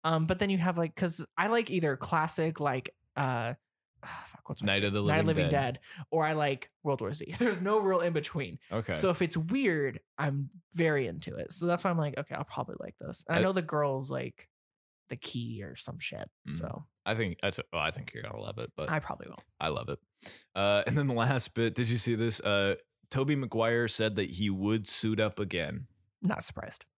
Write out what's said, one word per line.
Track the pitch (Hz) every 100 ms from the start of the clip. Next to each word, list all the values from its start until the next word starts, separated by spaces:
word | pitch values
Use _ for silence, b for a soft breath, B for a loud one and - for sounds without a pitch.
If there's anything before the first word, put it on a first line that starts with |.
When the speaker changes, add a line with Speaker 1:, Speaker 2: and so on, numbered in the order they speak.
Speaker 1:
Um, | 160 160 160
but | 185
then | 202
you | 190
have, | 175 170
like, | 165 -
'cause | 180 165 175 -
I | 196
like | 233 233
either | 185 160 143
classic, | - 165 160 - 165 160
like, | 147 131 - _ _
uh, | - 135 123 117 127 _ _ _ _
ah, | - - -
fuck, | - -
what's | -
my | 104
Speaker 2:
Night | 98
of | 101
Speaker 1:
favorite? | 101
Speaker 2:
the | 101
Speaker 1:
Night | 101
of | -
Speaker 2:
Living | -
Speaker 1:
Living | 85
Speaker 2:
Dead. | 143 131
Speaker 1:
Dead, | 127 B B 147
or | 160
I | 156
like | 156 147 139 - _
World | 151 135
War | 101
Z. | 147 -
<laughs> | 170
There's | 240 185
no | 190 214
real | 196 185
in | 170
between. | 160 147 151 113 - -
Speaker 2:
Okay. | 110 110
Speaker 1:
So | 95 190
if | 165
it's | - 165
weird, | 160 254 247 160 139 135 _ -
I'm | 147 139 135 180 _
very | 170 160 147 117
into | 85 - -
it. | 76
So | - 175
that's | 175
why | 190
I'm | 170
like, | 147 131
"Okay, | 147
I'll | 147
probably | 147 - - -
like | - -
this." | - - -
And | 165
I |
Speaker 2:
I |
Speaker 1:
know | 185
the | 185
girl's, | 160 151 143 135 135
like, | 135 123 - - _ _ _ _ _ _
the | 120
key | - 123 117 110
or | 95 -
some | - -
shit. | - - - _ -
Speaker 2:
Mm. |
Speaker 1:
So | 78 - - - _
Speaker 2:
I | -
think, | 113 104 85
I | 101
th-, | - -
well, | 85
I | 78
think | 135 131
you're | -
gonna | - -
love | - 104
it, | 117 -
but | -
Speaker 1:
I | 156
probably | - - -
will. | - - _
Speaker 2:
I | -
love | - -
it. | - _ _ B B B
Uh, | 92 101 101 123
and | 131
then | 139
the |
last | 117 117 135 -
bit, | - 117
did | 113 117
you | 117
see | -
this? | 113 117 110
Uh, | - 101 98 - _ _ _
Tobey | 131 139 143
Maguire | 127 113 113 117 117
said | - 110 101
that | 90
he | 87 104
would | 95 101 110 101
suit | - 110 107
up | 107 -
again. | 101 87 78 - - _ _ _
Speaker 1:
Not | 180 -
surprised. | - - - - -